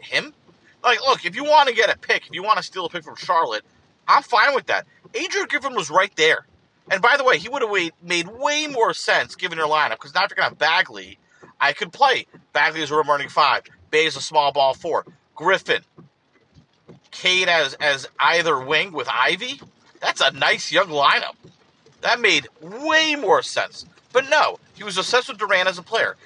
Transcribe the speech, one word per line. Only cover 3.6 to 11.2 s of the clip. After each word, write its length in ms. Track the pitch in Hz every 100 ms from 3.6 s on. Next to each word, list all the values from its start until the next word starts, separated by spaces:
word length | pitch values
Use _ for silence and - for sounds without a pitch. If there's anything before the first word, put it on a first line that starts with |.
| - _ _ _ -
I'm 140 | 202
fine 320 | - 220 254
with 120 | 262 160
that. 180 | 214 - _ -
Adrian 320 | 233 370 403 339
Griffin 280 | 285 262
was 160 | 240 147
right 240 | 165 202 -
there. 300 | 156 143 - _ _ _ -
And 120 | 185
by 160 | 233 285
the 60 |
way, 120 | 254 156
he 140 | 208
would 100 | 277
have 100 | 220
wa-, 200 | 196 170 -
made 260 | 175 175 170
way 400 | 233 285 294 302
more 260 | 262 214
sense 400 | 160 - 175 123
given 240 | - 180 165
your 100 | 151
lineup, 300 | 151 135 113
'cause 160 | 143
now 100 | 170
if 60 | 196
you're 60 | -
gonna 120 | 139
have 100 | -
Bagley, 600 | 147 175 180 104 92 101